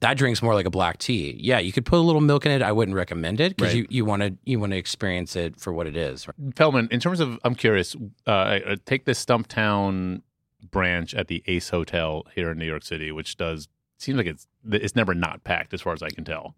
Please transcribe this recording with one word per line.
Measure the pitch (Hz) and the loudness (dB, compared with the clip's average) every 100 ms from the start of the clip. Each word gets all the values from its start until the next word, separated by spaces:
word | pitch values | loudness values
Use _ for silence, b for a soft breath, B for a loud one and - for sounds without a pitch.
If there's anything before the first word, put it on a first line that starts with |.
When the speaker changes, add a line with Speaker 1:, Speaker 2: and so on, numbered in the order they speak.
Speaker 1:
That | 117 135 | 0 4
drinks | 131 110 | 2 2
more | 117 | 4
like | 104 92 | 4 2
a | |
black | 92 87 - | 2 0 0
tea. | - 113 71 57 | -2 -2 -2 -4
Yeah, | 107 123 | 2 2
you | 90 | 2
could | 135 117 | -2 2
put | 175 | 4
a | |
little | 170 156 | 6 6
milk | 147 143 | 6 4
in | 151 | 4
it. | 139 | 2
I | 104 | 2
wouldn't | 107 98 95 | 2 2 0
recommend | 90 85 82 107 | -2 -2 -2 0
it | 175 190 | 0 2
'cause | 90 | 2
Speaker 2:
Right. | 117 | 2
Speaker 1:
you, | - | 0
you | 127 | 0
wanna, | 104 101 101 92 | 0 0 -2 -4
you | - 120 | -4 -2
wanna | 101 95 | 0 -2
experience | - - 101 90 87 90 | -4 -4 -2 -2 -2 -4
it | 85 - | -4 -6
for | 98 | -6
what | 82 80 | -4 -4
it | 78 | -2
is. | 73 64 - - 139 | -4 -4 -12 -10 -10
Speaker 2:
Feldman, | 123 156 131 117 | 2 4 4 2
in | 120 | 0
terms | 170 180 | 0 0
of, | 139 117 | -2 -2
I'm | 120 | -4
curious, | 123 117 101 90 - 104 - - | 0 2 4 2 -4 -12 -8 0
uh, | |
I, | 101 101 98 101 | 2 2 0 -2
I | 101 | -6
take | - 135 - | -2 -2 0
the | |
Stumptown | 120 - 120 107 - 107 101 98 95 92 92 - _ _ _ 92 | -2 0 0 0 0 2 2 0 0 -4 -6 -10 _ _ _ -4
branch | 98 90 87 82 | 0 2 0 -2
at | - 87 | -4 -4
the | 85 - | -4 -2
Ace | 87 - | -2 0
Hotel | 87 80 87 80 78 - | -2 0 -2 -2 -4 -6
here | - 85 | -6 -4
in | 80 | -4
New | 80 | -6
York | 76 | -6
City, | - 80 78 | -8 -8 -8
which | 78 78 - | -8 -10 -6
does, | 85 80 73 _ _ _ | -6 -6 -10 _ _ _
seems | - 135 | -4 -2
like | 87 | -2
it's, | 76 - _ 113 | -6 -14 _ -4
it's | 104 104 120 | -2 0 0
never | 98 | 2
not | 87 85 - | 0 -2 -4
packed | - 85 - | -4 -4 -4
as | 90 | -6
far | 90 | -6
as | 82 | -6
I | 80 | -8
can | 80 | -10
tell. | 80 80 - | -8 -8 -10